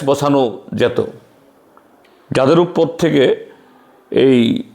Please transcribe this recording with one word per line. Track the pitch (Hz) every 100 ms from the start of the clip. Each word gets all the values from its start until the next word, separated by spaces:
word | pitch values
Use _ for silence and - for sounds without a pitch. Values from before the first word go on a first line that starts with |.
| 139
বসানো | 139 143 139 123 98 -
যেত, | 107 120 117 - - _ _ _ _ _ _ _ _ _ _ -
যাদের | - 135 165
উপর | 175 170 165
থেকে | - 165 147 135 453 - - _ _ _ _ _
এই | - 135 127 117 - -